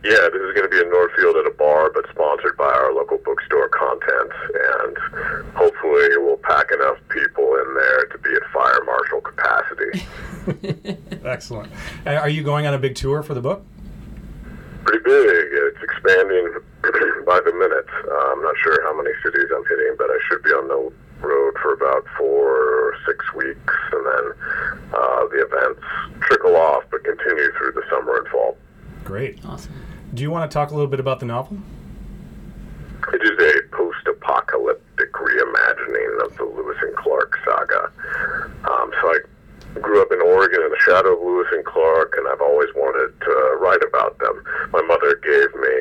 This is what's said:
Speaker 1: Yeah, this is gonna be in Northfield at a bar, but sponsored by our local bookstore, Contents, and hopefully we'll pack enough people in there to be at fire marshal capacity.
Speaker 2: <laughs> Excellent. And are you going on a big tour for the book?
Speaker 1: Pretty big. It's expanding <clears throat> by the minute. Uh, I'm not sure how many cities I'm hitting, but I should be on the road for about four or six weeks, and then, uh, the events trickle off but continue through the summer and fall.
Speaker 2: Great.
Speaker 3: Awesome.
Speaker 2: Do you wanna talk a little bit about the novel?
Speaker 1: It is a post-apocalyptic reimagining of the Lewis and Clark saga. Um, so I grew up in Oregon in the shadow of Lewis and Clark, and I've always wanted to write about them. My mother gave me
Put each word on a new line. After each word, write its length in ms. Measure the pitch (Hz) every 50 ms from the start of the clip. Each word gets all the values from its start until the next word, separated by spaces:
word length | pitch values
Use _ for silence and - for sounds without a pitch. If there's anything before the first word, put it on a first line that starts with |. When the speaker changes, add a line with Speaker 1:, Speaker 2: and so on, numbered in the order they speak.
Speaker 1:
Yeah, 260 | 92 104 113 104 90 82
this 80 | 87 95
is 120 | 95 92 95
gonna 140 | 101 95 92
be 120 | 92 90
in 100 | 87 87
Northfield 460 | 90 90 87 85 - - 85 87 85
at 100 | - 76
a 40 | 76 -
bar, 340 | - 76 76 76 76 78 78
but 120 | 76 76 71 -
sponsored 460 | - - 82 73 73 71 - - -
by 80 | - 71 69
our 220 | 64 65 65 65
local 260 | 67 67 71 - - -
bookstore, 500 | - 67 69 - - - 73 71 67 -
Contents, 680 | - - 78 65 62 - - - 69 - - - - - - - -
and 420 | - - - - - - - - - - - - - - - - - - - -
hopefully 540 | - 87 85 - - - 78 73 71 71 71 78 73
we'll 180 | 69 - 82 -
pack 320 | - 85 87 71 67 -
enough 260 | - 73 69 67 62 - - -
people 480 | - 78 73 - _ - 69 65 67
in 180 | 67 65 65 67
there 300 | 67 65 64 65 65 65
to 120 | - - 67
be 120 | - 67 65
at 80 | 65 - -
fire 320 | - 65 64 64 64 62 64
marshal 360 | 64 62 64 64 - - -
capacity. 840 | - - - - - - 57 - - - - - - - - 180 - - - - - - - - -
Speaker 2:
<laughs> 760 | 185 - - - 196 - - - 208 190 - - - 190 - -
Excellent. 480 | 127 127 - - - 120 107 104 104 - - - - - - -
And 140 | 147 143 151
are 100 | 151 147
you 140 | 151 156
going 240 | 143 143 147 147 151
on 80 | 143 143
a 40 | 131
big 160 | 131 135 127
tour 280 | - - 135 139 151
for 120 | 143 - 147
the 60 | 123
book? 240 | 117 139 196 196 - - - - - - - - - - - - - - - - - - - - - - - - -
Speaker 1:
Pretty 180 | - - -
big. 440 | - 127 135 143 127 104 90 85 80 71
It's 300 | 69 71 71 69 - -
expanding 720 | - - - - - 95 95 92 95 98 95 92 87 85 85 - - - - -
<clears throat> 420 | - - - - - 92 - - -
by 140 | 87 90 92 92
the 80 | 85 85
minute. 320 | 90 95 87 76 - - - - - -
Uh, 260 | - 71 71 69 67
I'm 100 | 67 69
not 120 | 76 80 76 73
sure 200 | - 82 78 71 73
how 100 | 78 78
many 160 | 76 71 69 76 - -
cities 240 | - - 71 - - -
I'm 100 | 64 -
hitting, 300 | - - 73 76 - -
but 140 | - 67 64
I 80 | 69 - - -
should 140 | - -
be 80 | - -
on 180 | 71 69 67 69
the 240 | 71 67 65 67 - - - - - - -
road 280 | 64 67 69 69 69 69 -
for 100 | - 76
about 320 | 69 67 69 67 67 65 - - - 73
four 320 | 71 69 69 71 71 67
or 440 | 67 65 65 64 64 64 64 62 62 - -
six 180 | 71 69 - - - -
weeks, 400 | 69 67 67 69 67 - 67 69 69 - -
and 140 | - 71 69
then, 260 | 65 65 64 62 60 - - - - - - - - - - - -
uh, 340 | - 62 64 64 64 60 62 -
the 180 | 69 69 65 -
events 320 | 65 65 64 65 - - - - - - - - - -
trickle 360 | - - - - - - 87
off 280 | 82 82 78 71 62 - -
but 120 | 76 76 -
continue 460 | - 73 - - - 85 76 73 76 -
through 160 | - - 65
the 100 | - - - -
summer 280 | - 65 62 62 60 58
and 100 | 58 -
fall. 300 | - 60 58 58 - - - - - - - - - - -
Speaker 2:
Great. 380 | - 95 107 135 - - - -
Speaker 3:
Awesome. 260 | - 139 139 - - - - - - - - - -
Speaker 2:
Do 100 | - 120
you 80 | 139 151
wanna 180 | 165 170 160 147
talk 220 | - 151 147 147
a 40 | 151
little 160 | 147 147 135
bit 100 | 139 135
about 200 | 131 135 131 127
the 60 | 127
novel? 300 | 117 117 123 131 - 208 196 - - - - - - - - - - - - - - - - - - - - - - - - - - - - - -
Speaker 1:
It 100 | - -
is 160 | - - - -
a 380 | 82 76 76 - - - -
post-apocalyptic 1400 | - 73 - 71 - - 76 69 - - - 71 64 - - - 64 58 62 - - _ _ - - - -
reimagining 1120 | - - 67 62 60 62 58 58 58 57 57 57 57 58 60 60 58 57 55 55 55 55 55
of 120 | 55 -
the 80 | - 64
Lewis 320 | - - - - - - -
and 140 | - - -
Clark 420 | - - - - 65 - - - - -
saga. 460 | 58 57 - - - 52 50 - - - - - - - - - - - - - - - - - -
Um, 220 | 64 60 60 - - -
so 80 | - 82
I 100 | 82 - - - - _ _ - - - - - - -
grew 200 | - 104 104 101
up 120 | 95 92
in 80 | 95 90
Oregon 400 | 85 87 92 95 95 92 92 87
in 80 | 80 76
the 80 | 76 -
shadow 340 | - 95 90 92 92 95 90
of 60 | 85
Lewis 260 | 87 90 90 90 90 -
and 120 | - 80 -
Clark, 500 | - - 85 80 80 80 80 76 - -
and 120 | - 69 65
I've 120 | 67 -
always 280 | 71 71 73 73 73 69 -
wanted 440 | 71 69 67 65 67 67 69 - _
to 380 | - 73 69 67 65 65 67 -
write 220 | - - 98 - -
about 320 | - - 65 55 - - -
them. 240 | - 57 - - - - - - - -
My 100 | - 85
mother 340 | 80 82 85 - - 71 71 -
gave 320 | - 73 73 69 69 69 - 69
me 160 | 67 65 65 62